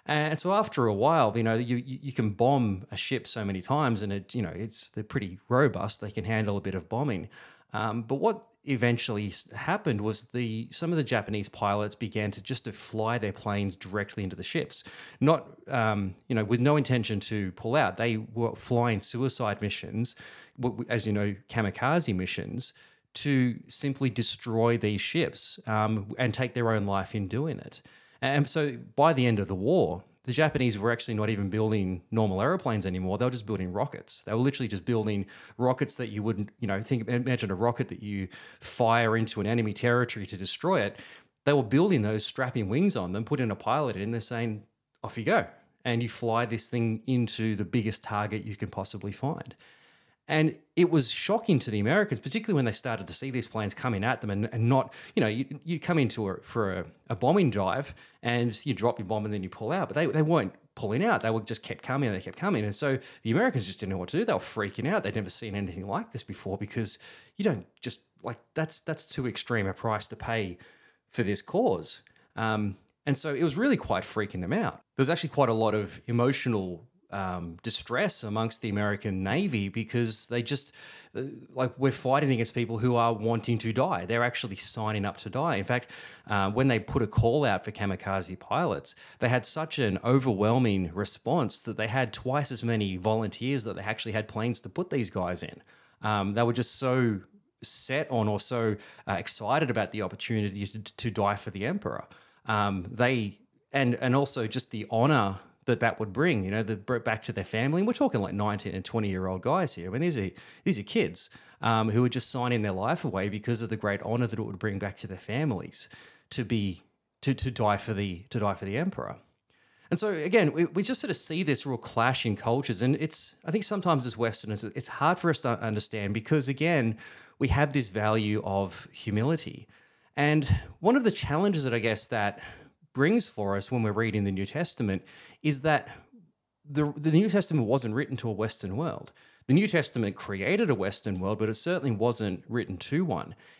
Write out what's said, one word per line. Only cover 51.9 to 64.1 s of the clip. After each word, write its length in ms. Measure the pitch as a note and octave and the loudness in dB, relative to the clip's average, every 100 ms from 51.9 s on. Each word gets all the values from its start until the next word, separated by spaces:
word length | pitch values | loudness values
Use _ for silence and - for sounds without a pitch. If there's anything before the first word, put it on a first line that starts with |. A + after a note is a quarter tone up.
| F3+ G#3 A#2+ | 4 2 -2
particularly 340 | - G#3+ A3 E3 | -2 -4 0 2
when 80 | |
they 80 | A#2+ | 2
started 360 | G2+ B2 A2+ F2 | 0 -4 -6 -6
to 60 | |
see 180 | F2+ C3+ | -6 -4
these 160 | B2+ - | -4 -4
planes 260 | A2+ G#2 | -4 -4
coming 280 | - B2+ G2+ | -2 -2 0
at 200 | A2 B2 | 0 -2
them 80 | G#2+ | -2
and, 180 | G2+ A2 | -2 -2
and 160 | A#2 A2+ | 0 4
not, 240 | C3 - - - | 4 2 -6 -6
you 60 | - | 0
know, 80 | A2+ | 2
you, 320 | A2 C3+ C#3+ D#3+ | 2 -4 -8 -6
you 120 | E3 | -4
come 200 | - E3 | 2 4
into 320 | A#2+ - G2+ | 4 2 -2
a, 80 | F2 | -4
for 360 | - A#2+ G2+ | -4 -2 0
a, 120 | F#2 E2+ - - | -2 -6 -12 -8
a 60 | A#2 | 0
bombing 320 | B2+ F#3+ D#3+ | 2 4 4
dive 440 | G2+ F#2+ G#2 C#3+ - - _ | 2 0 0 -4 -12 -20 _
and 340 | A#2+ A#2+ A#2+ G#2+ D3 | -2 0 0 -2 -4
you 80 | |
drop 240 | G2 A#2 A#2 | 0 0 0
your 100 | G2+ | -2
bomb 180 | G#2+ G#2 | -2 -2
and 80 | |
then 100 | G#2 | -4
you 60 | F#2 | -6
pull 240 | - A2+ | -6 -4
out. 160 | F3+ D#3+ | -2 -2
But 60 | D3 | 0
they, 100 | D#3+ | 2
they 160 | D#3 | 2
weren't 320 | D#3 E3 G2 - _ - | 4 4 2 -4 _ -6
pulling 280 | G#2+ A2+ | -2 0
out. 180 | G#3+ E3+ | 2 2
They 100 | A2+ | 2
were 100 | A2+ | 0
just 220 | G#2+ A2+ | -2 -6
kept 200 | - - | -8 -8
coming 240 | - C3+ C3 | -4 0 0
and 100 | F#2+ | -2
they 60 | |
kept 140 | - - | -6 -6
coming. 260 | F#3 D#3 | -2 0
And 100 | G#2 | 0
so 240 | G2+ C#3+ C3 - - | 0 0 0 -4 -6
the 80 | A2+ | 0
Americans 340 | B2+ B3 C3+ F#2+ | 2 2 2 -2
just 160 | F#2+ | -4
didn't 100 | F#2+ | -4
know 60 | F#2+ | -4
what 100 | |
to 100 | F2+ | -2